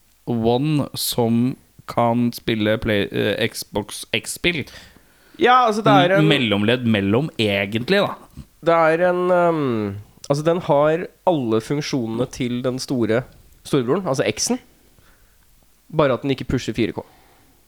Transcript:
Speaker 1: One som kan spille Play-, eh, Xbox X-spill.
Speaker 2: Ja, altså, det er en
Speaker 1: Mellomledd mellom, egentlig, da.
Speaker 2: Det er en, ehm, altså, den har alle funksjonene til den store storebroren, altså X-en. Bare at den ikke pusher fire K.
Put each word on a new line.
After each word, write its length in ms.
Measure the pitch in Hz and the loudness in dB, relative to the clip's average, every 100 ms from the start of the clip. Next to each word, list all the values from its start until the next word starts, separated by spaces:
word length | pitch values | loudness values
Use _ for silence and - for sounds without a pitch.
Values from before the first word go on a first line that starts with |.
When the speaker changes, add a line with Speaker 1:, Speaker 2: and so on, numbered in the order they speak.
| _ _ - | _ _ -6
Speaker 1:
One 640 | 120 113 123 151 151 - | -2 0 0 0 -2 -2
som 640 | - - - 117 117 123 - _ _ - | -6 -6 -2 0 2 0 -4 _ _ -8
kan 440 | - 117 117 120 | -2 0 2 0
spille 440 | - - 113 107 113 | -2 -4 -2 0 0
Play-, 300 | 117 104 - | 0 0 -2
eh, 380 | 123 110 101 113 | -2 -2 -2 -4
Xbox 560 | - - 104 104 - - | -6 -8 -8 -8 -12 -6
X-spill. 540 | 117 - - 175 165 - - - - _ _ _ - | -6 -6 -4 -4 -4 -8 -14 -20 -20 _ _ _ -2
Speaker 2:
Ja, 300 | 240 254 240 | 4 4 4
altså, 140 | 214 | 2
det 40 | 220 202 180 | 4 4 6
er 80 | 190 | 4
en 100 | 156 | 4
Speaker 1:
Mellomledd 560 | 143 117 101 104 127 | 2 2 2 2 2
mellom, 460 | 117 104 98 113 160 - | 2 2 2 2 0 -2
egentlig, 680 | 107 98 101 110 127 202 170 | 0 0 -2 -4 0 0 0
da. 80 | - - - - _ | -4 -16 -20 -20 _
Speaker 2:
Det 120 | 160 | 0
er 340 | 165 160 165 180 | 4 4 4 2
en, 220 | 180 180 | 0 2
ehm, 640 | 180 175 160 139 113 104 101 - _ - | 2 2 2 0 -2 -4 -6 -14 _ -4
altså, 160 | 143 | -2
den 160 | 156 175 | 0 -2
har 460 | - 143 151 160 - _ - | 2 2 2 0 -4 _ -2
alle 340 | 160 117 110 | 0 0 -2
funksjonene 680 | - 147 - 139 113 113 123 | 0 -4 -2 -4 -4 -4 -6
til 300 | - 123 123 | -4 -6 -4
den 180 | 131 127 | -4 -6
store 440 | - 131 107 110 123 - - _ | -4 -2 2 0 -2 -16 -20 _
storebroren, 400 | - 147 117 170 | -2 -2 0 -2
altså 220 | 180 131 - | -2 -2 -2
X-en. 320 | - - 247 - _ _ _ _ _ _ _ _ _ _ _ _ | -2 -2 -4 -6 _ _ _ _ _ _ _ _ _ _ _ _
Bare 220 | 156 143 117 | 0 2 2
at 40 | |
den 100 | 143 | -2
ikke 120 | 135 127 | -4 -2
pusher 260 | 131 - 113 | -4 -4 -2
fire 160 | 101 | -2
K. 120 | - - _ _ _ _ _ | -4 -12 _ _ _ _ _